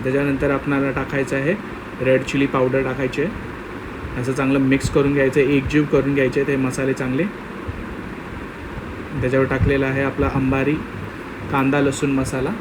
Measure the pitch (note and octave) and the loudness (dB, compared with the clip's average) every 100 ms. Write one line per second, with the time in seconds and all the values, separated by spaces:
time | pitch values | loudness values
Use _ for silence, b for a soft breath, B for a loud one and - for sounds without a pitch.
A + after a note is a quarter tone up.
0 | B2 C3+ C#3+ C3+ C#3+ C#3 - C#3 C#3 C3+ | 0 0 0 0 2 0 0 0 0 -2
1 | C3 C#3+ C3+ C#3 C#3 G#3 - - - - | -2 -2 0 0 0 -2 -4 -12 -12 -2
2 | B2+ C3 C3 C#3 C#3 C#3 B2+ C3+ C3 B2+ | 2 4 2 0 2 2 2 2 0 -2
3 | C3 C3 D#3+ - - - - - - - | -2 0 -2 -4 -10 -10 -12 -12 -10 -10
4 | - - B2 C3+ C3+ C#3 C3+ C3+ - D#3 | -8 -4 -2 0 2 4 4 2 4 4
5 | C#3 C#3+ C3+ D3 C3+ C#3+ C3 D3 D3 C#3+ | 4 4 4 4 4 4 4 2 4 2
6 | C3+ C#3+ C3 C3 C#3 C#3 C3 B2+ C3+ C3 | 2 2 2 2 0 2 0 0 -2 0
7 | C3 C3 G3+ - - - - - - - | -2 0 -2 -4 -10 -10 -8 -8 -8 -10
8 | - - - - - - - - - - | -10 -10 -10 -10 -12 -12 -10 -10 -10 -10
9 | - C#3+ B2+ C3+ C3 C3+ C#3+ C#3 C3+ C#3 | -8 -2 0 2 2 2 4 4 2 0
10 | C#3 B2+ C#3 C3+ C3 C3+ C3+ D#3 - - | -2 0 0 2 2 2 2 0 -4 -10
11 | - - - - - C#3+ C3+ D3 C#3+ C3+ | -10 -12 -12 -10 -4 0 2 2 2 0
12 | C#3+ C3+ C3 C3 C3+ A3 | 0 0 0 -2 -2 -4